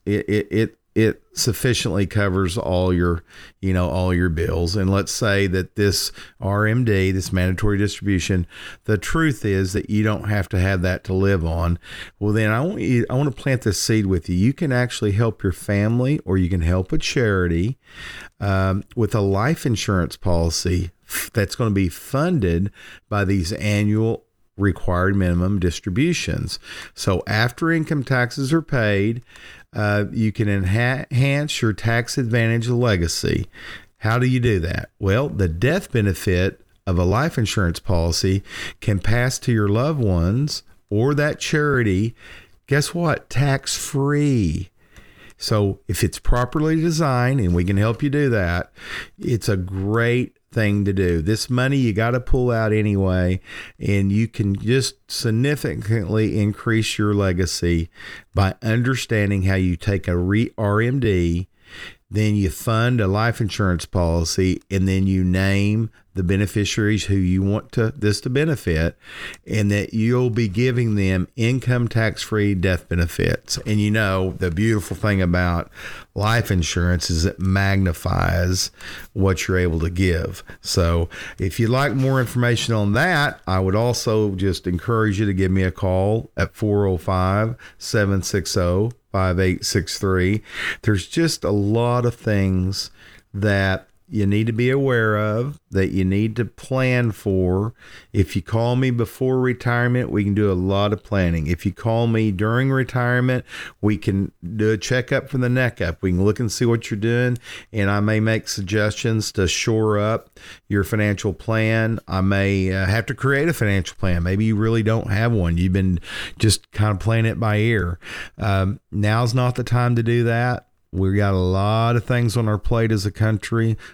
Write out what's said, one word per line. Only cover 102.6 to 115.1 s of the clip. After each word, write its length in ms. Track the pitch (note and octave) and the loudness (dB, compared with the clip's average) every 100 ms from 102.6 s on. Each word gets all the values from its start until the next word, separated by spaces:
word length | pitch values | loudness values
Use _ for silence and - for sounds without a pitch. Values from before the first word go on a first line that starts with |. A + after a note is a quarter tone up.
| C3+ | 0
retirement, 720 | C3 B2 B2+ A#2+ B2 B2+ B2+ - - - - | 0 -2 -2 0 2 0 -2 -6 -14 -16 -2
we 180 | G#2 G#2 | 0 0
can 360 | G#2+ G2 G2 - F2 G#2+ | 0 0 -2 -6 -10 -2
do 120 | G#2+ | 0
a 80 | A2 | 0
checkup 520 | - B2 B2 C3+ - | -2 -2 0 -4 -2
from 100 | C3 | -2
the 80 | B2 | 0
neck 320 | B2+ B2 - | 0 0 -2
up. 220 | E2+ E2 | -6 -2
We 100 | F#2+ | 0
can 140 | F2+ G2+ | 2 2
look 160 | G#2 | 0
and 100 | A2+ | -4
see 140 | - A#2+ | 0 0
what 260 | A#2 - | 0 -2
you're 80 | G#2 | -4
doing, 380 | A2+ A#2+ B2 B2 - - - | 0 0 0 -2 -8 -18 -8
and 180 | A2 G2 | -2 0
I 120 | G#2 | 2
may 180 | G#2 A2 | 2 2
make 300 | A2 A2 - | 0 0 -4
suggestions 800 | - F#2+ G#2+ G#2+ - A#2 A2 - | -8 -2 0 0 -2 -2 -2 -2
to 160 | - F#2 | 0 0
shore 500 | - - A2 G#2+ G#2 | 0 0 2 2 2
up 440 | G#2+ A2+ - - - - - | 0 -2 -6 -20 -20 -20 -2
your 160 | G2+ | 0
financial 480 | F#2 G#2+ G#2 G2 G#2 | 0 0 0 0 -2
plan. 640 | F2 - A2 A2 A2+ A2+ A2+ - | -4 -2 0 2 2 0 -2 -4
I 140 | F#2 | 0
may, 540 | F#2+ G2 G2 G2 F#2 | 2 2 2 2 0
uh, 140 | F#2+ F#2+ | 0 0
have 180 | A2+ - | 0 -2
to 100 | A#2+ | -4
create 320 | C3+ C#3 E3 | 0 2 0
a 60 | |
financial 420 | - G#2+ G2 - - | 0 0 0 -2 -2
plan. 280 | F#2+ F2 | 0 2
Maybe 200 | E2+ G2 | 0 0
you 140 | A2 G#2 | 2 2
really 260 | A2 A2+ | 2 2
don't 260 | G#2+ A2+ | 0 0
have 220 | F2+ | -2